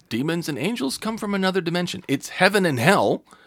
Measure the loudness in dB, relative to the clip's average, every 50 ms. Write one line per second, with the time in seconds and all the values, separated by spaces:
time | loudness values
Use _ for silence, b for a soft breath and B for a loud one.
0 | _ -6 -4 -2 -2 -2 -2 -2 -4 -4 -4 -4 -4 -4 -2 -2 -4 -4 -4 -6
1 | -6 -6 -6 -6 -4 -4 -2 0 0 0 0 0 -2 -2 -2 -2 -2 -4 -6 -8
2 | -6 -4 -4 -4 -4 -6 0 2 2 4 4 4 2 2 2 2 4 4 4 6
3 | 4 2 2 0 -4 b b b b